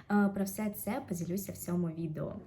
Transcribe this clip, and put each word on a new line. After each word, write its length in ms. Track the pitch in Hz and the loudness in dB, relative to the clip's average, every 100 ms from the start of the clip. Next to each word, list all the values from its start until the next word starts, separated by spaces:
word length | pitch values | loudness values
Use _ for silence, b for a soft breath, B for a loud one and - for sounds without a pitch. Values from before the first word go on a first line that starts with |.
| B | B
Е, 200 | 208 202 | 6 6
про 100 | 196 | 4
все 260 | 196 - 214 208 | -2 0 -4 -2
це 260 | - 247 - | -2 -2 -2
поділюся 440 | 175 170 190 196 | -4 -2 -2 -2
в 40 | - | -6
цьому 320 | - 175 170 | 0 2 2
відео. 440 | 160 165 156 147 - | 0 -4 -2 -4 -6